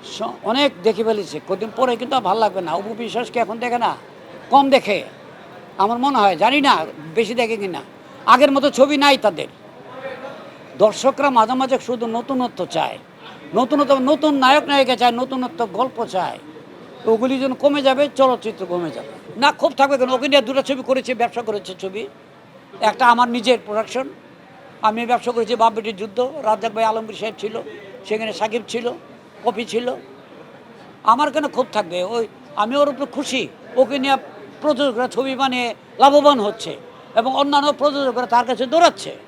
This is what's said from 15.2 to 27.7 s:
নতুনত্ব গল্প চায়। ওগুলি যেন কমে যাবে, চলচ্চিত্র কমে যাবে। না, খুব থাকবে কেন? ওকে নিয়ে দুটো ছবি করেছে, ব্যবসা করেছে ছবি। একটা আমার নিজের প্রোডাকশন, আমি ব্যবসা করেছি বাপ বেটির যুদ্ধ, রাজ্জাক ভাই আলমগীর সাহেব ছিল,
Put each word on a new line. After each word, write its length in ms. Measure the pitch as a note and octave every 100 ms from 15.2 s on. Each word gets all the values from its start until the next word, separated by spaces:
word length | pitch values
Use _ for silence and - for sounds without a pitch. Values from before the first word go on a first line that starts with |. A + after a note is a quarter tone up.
নতুনত্ব 380 | B3+ C4 B3 - A3+ F3+
গল্প 180 | B3+ A#3 G#3
চায়। 240 | F#3 D3+ G#2+ - - - - - - -
ওগুলি 240 | A3+ B3+ C4+
যেন 120 | C4+ B3+
কমে 180 | C#4+ C#4+ C4+
যাবে, 160 | C4 D4 -
চলচ্চিত্র 420 | C4 A#3+ A3 - F3+
কমে 180 | F3+ E3
যাবে। 180 | B2+ - - - G#3+
না, 80 | C#4+ D4
খুব 100 | E4 -
থাকবে 160 | C#4 C#4
কেন? 100 | B3+ B3+
ওকে 100 | C#4
নিয়ে 120 | C#4+ A3
দুটো 140 | C4+ B3+
ছবি 140 | C4+ B3
করেছে, 220 | C4 A#3 A3+
ব্যবসা 200 | A#3 A#3 A3
করেছে 240 | G#3 F#3 F#3
ছবি। 200 | F#3+ G3 - - - - - - - - G#3+
একটা 140 | G#3 B3
আমার 140 | A#3+ B3
নিজের 240 | A#3+ G#3+ A#3
প্রোডাকশন, 400 | - G#3+ G#3 B3 C4+ - - - - - - - A3
আমি 140 | A3 A#3
ব্যবসা 200 | B3 B3
করেছি 180 | A#3 G#3+ A#3
বাপ 100 | A3+
বেটির 220 | A3 G#3+ F#3+
যুদ্ধ, 180 | G#3+ G3 B3+ D4+ A3
রাজ্জাক 240 | G#3+ A3+
ভাই 100 | G#3+ A3
আলমগীর 260 | A3+ A3 G3
সাহেব 140 | G#3+ -
ছিল, 120 | G#3 A3 -